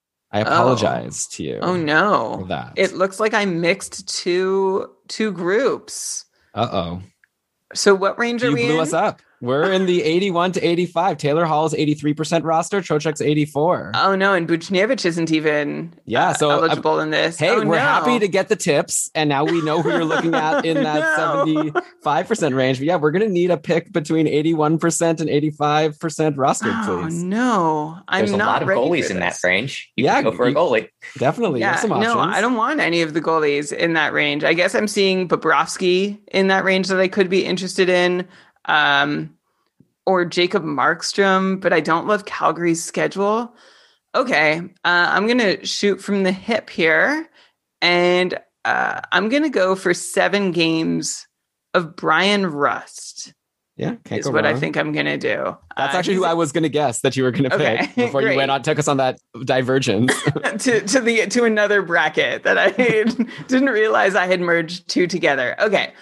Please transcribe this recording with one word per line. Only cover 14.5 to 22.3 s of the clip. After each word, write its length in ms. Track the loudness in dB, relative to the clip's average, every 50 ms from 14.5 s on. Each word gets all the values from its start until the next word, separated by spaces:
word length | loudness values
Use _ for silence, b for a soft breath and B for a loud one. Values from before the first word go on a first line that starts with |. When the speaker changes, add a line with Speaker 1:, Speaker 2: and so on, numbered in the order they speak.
| -2 -2 -2 -2 0 2 2 2 0 0 -2
Speaker 2:
isn't 240 | -2 -2 -2 -2 0
even, 640 | 0 2 2 2 0 0 -2 -2 -6 -8 -10 -12 -14 -16 -8
Speaker 1:
Yeah, 240 | -4 0 0 2 2
Speaker 2:
uh, 40 | 2
Speaker 1:
so, 140 | 2 2 2
uh, 40 | 2
Speaker 2:
eligible 440 | 2 2 2 0 0 0 0 0 0
in 80 | 0 0
this. 260 | 0 0 0 0 -2
Speaker 1:
hey, 120 | 0 0 2
Speaker 2:
Oh, 80 | 2 2
Speaker 1:
we're 160 | 2 2 2
Speaker 2:
no. 60 | 2
Speaker 1:
happy 360 | 2 2 2 2 2 2 0
to 120 | 2 0 0
get 180 | 0 0 0
the 80 | 0 -2
tips. 560 | -2 0 0 2 2 0 -2 -4 -6 -6 -4 -2
And 140 | -2 0
now 160 | 0 2 0 0
we 180 | 0 0 -2
know 200 | 0 0 -2 0
who 80 | 0 0
you're 160 | 0 0 0
looking 280 | 0 -2 0 0 0 0
at 320 | 0 0 0 0 0 0
in 160 | 0 0 0 0
Speaker 2:
<laughs> 0 |
Speaker 1:
that 180 | 0 0 0 0 0 0
Speaker 2:
No. 260 | 0 0 0 0 0 0
Speaker 1:
seventy-five 840 | 0 0 0 -2 -2 -2 -4 -6 -6 -14 _ -4 -2 0 0 0
percent 260 | -2